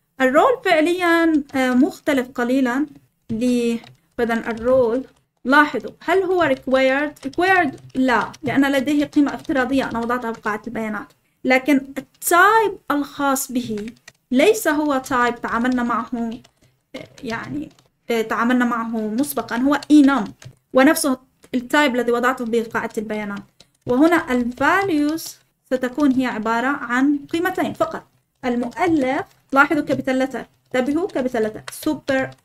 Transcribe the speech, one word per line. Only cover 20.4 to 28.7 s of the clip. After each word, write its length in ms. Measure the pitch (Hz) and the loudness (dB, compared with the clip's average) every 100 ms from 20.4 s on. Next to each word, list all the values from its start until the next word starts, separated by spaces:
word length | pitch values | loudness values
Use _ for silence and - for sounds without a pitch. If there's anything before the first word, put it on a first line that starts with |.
| - - _ | -20 -20 _
ونفسه 460 | 254 262 320 294 254 _ _ _ | 4 4 4 0 -4 _ _ _
التايب 420 | 254 240 294 294 240 | -8 -2 2 2 2
الذي 160 | 233 | 0
وضعته 320 | 240 247 254 233 | 0 0 -2 -2
بقاعة 420 | 233 220 226 226 - | -2 -2 -4 -6 -6
البيانات. 440 | 220 214 208 202 - _ _ _ - | -8 -6 -8 -10 -14 _ _ _ -2
وهنا 460 | 247 320 339 - | 4 4 4 0
ال 180 | 247 240 247 | -2 -2 -2
values 600 | 277 370 392 302 294 320 - - _ _ | 0 2 2 0 0 -2 -8 -16 _ _
ستكون 480 | - 254 254 247 294 | -6 -4 -4 0 2
هي 140 | 254 254 | 2 0
عبارة 400 | 208 220 233 254 | -2 -2 -2 -2
عن 520 | 285 247 247 277 285 - | -4 -4 0 2 0 -2
قيمتين 420 | 339 370 370 311 | -4 -2 -2 -4
فقط. 340 | - 640 - - _ _ _ | -2 -4 -6 -14 _ _ _
المؤلف، 840 | 254 240 240 | -4 -4 -4